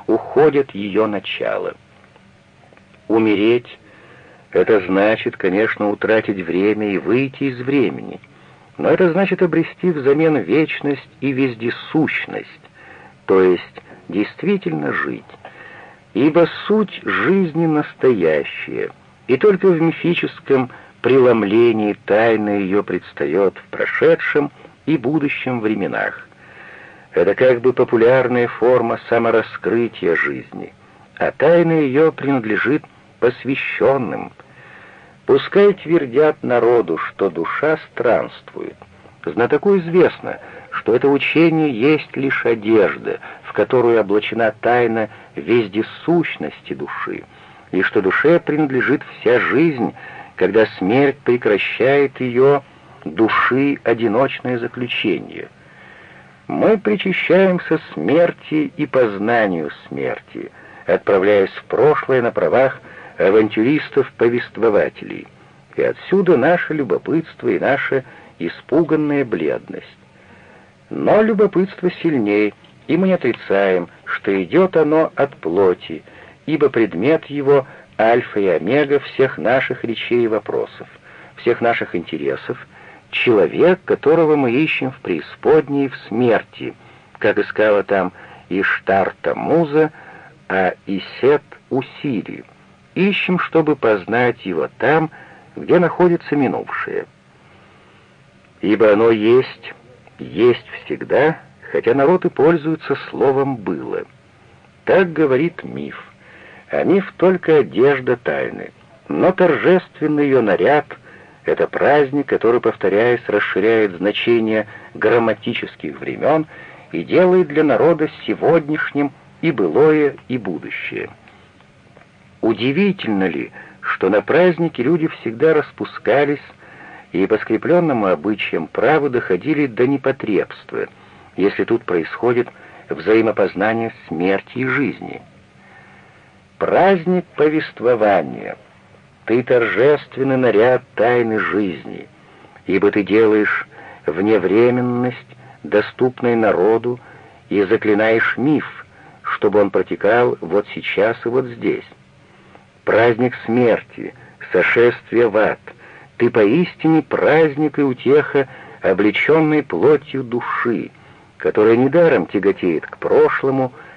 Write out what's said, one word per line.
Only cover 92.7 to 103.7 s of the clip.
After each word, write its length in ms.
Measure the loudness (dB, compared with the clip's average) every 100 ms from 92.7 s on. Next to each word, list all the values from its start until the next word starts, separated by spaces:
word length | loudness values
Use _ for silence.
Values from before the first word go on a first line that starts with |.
| _ _ -2
Ищем, 420 | -2 -2 -2 -4
чтобы 360 | 0 0 0 0
познать 680 | 0 0 0 0 0 -2 -6
его 220 | -4 -6 -2
там, 320 | 0 0 0 -8 -20 -20 -20 -10
где 240 | 0 2
находится 560 | 2 2 2 2 -2 -2
минувшее. 680 | 0 -2 -8 -10 -8 -8 -10 _ _ _ _ -20 _ _ _ _ _ _ _ _ _ _
Ибо 320 | -2 2 4
оно 180 | 4 4
есть, 640 | 2 4 2 2 -8 -20 -20 -20 -20 -20 -18
есть 480 | -8 2 2 2 -4 -16
всегда, 560 | -10 -10 -2 0 0 -2 -10 _ -8
хотя 220 | -2 0
народ 320 | 2 2 2 0
и 40 |
пользуется 640 | 2 2 2 -2 -6 -4 -6 -6
словом 460 | -2 0 2 -2 -4
«было». 480 | -6